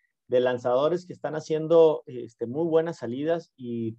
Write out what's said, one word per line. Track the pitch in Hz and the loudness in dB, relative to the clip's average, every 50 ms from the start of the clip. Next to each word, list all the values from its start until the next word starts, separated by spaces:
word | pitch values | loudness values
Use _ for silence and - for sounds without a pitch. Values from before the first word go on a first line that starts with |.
| _ _ _ _ _ | _ _ _ _ _
de | _ 120 127 | _ 0 2
lanzadores | 123 123 123 120 120 123 123 131 143 156 175 185 180 | 2 2 0 -2 -2 0 0 2 2 0 0 -2 -6
que | - 147 | -10 -14
están | - - 143 143 | -10 -8 -8 -8
haciendo, | 156 151 - 156 156 160 156 170 165 160 156 147 - - | -8 -6 -4 -4 -4 0 4 6 6 8 6 6 2 -4
este, | - 127 120 120 - - _ 120 | -10 -14 -14 -14 -14 -10 _ -8
muy | 113 123 151 170 | -6 -4 -2 -2
buenas | 170 156 165 160 170 160 | 2 2 2 2 0 -4
salidas | - 123 117 123 131 147 160 170 170 160 - _ | -8 -8 -8 -6 -6 -2 -2 -2 -2 -4 -10 _
y, | _ 127 120 117 117 113 110 113 | _ -10 -8 -6 -6 -6 -6 -8